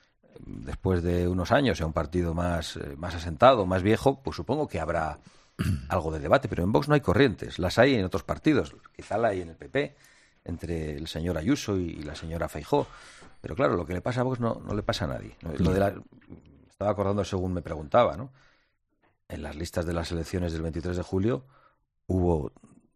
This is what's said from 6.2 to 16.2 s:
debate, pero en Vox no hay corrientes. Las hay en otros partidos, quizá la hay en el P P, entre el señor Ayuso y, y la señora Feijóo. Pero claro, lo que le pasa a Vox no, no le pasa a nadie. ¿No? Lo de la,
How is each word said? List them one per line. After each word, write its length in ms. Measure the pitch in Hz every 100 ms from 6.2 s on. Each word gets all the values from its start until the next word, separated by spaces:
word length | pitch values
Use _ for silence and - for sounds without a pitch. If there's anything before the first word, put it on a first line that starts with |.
debate, 260 | 73 135 104
pero 160 | -
en 80 | 90
Vox 160 | 131 143
no 80 |
hay 60 | 147
corrientes. 580 | - 95 135 90 58 -
Las 200 | 87 -
hay 160 | 131
en 100 | 127
otros 180 | 92 95
partidos, 540 | - - - 135 80 - -
quizá 240 | - - 104
la 100 | 113
hay 120 | 95
en 80 | 82
el 80 | 82
P 120 | 71
P, 280 | 135 143 _ - _ _ _
entre 520 | - 85 82 85 78 73
el 120 | 80
señor 280 | 80 85 80
Ayuso 400 | 85 139 - 98
y, 100 | 87
y 140 | 78
la 100 | 73
señora 340 | 78 82 82 -
Feijóo. 380 | 156 156 143 - - - - - -
Pero 140 | -
claro, 220 | 82 143 104
lo 100 | 85
que 80 |
le 60 | 90
pasa 200 | 123 123
a 40 |
Vox 160 | 127 123
no, 200 | 117 -
no 100 | -
le 80 | 101
pasa 220 | 101 117
a 40 | 78
nadie. 280 | 62 53 -
¿No? 100 | 80 71
Lo 140 | 87
de 60 | 92
la, 160 | 98 98 - -